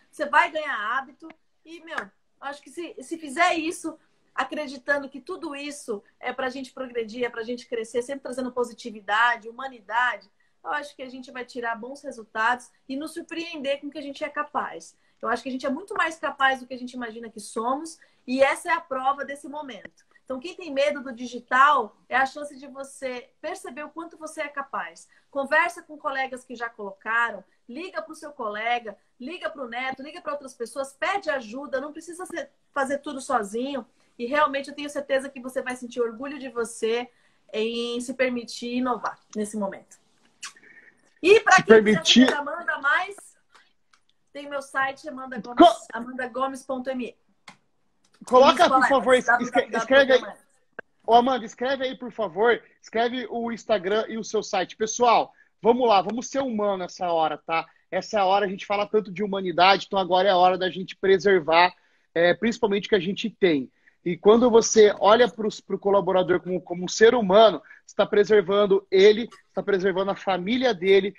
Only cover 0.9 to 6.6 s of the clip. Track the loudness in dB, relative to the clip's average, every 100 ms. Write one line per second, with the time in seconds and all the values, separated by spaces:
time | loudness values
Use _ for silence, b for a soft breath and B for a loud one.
0.9 | -6 -6 -14 -20 -20 _ _ -20 -20 -14
1.9 | -12 -12 _ _ _ -14 -14 -16 -14 -14
2.9 | -14 -14 -12 -8 0 0 0 -4 -8 -10
3.9 | -14 _ _ _ -8 -6 -8 -10 -8 -4
4.9 | -4 -4 -12 -14 -12 -10 -10 -12 -12 -10
5.9 | -10 -12 _ -10 -6 -6 -8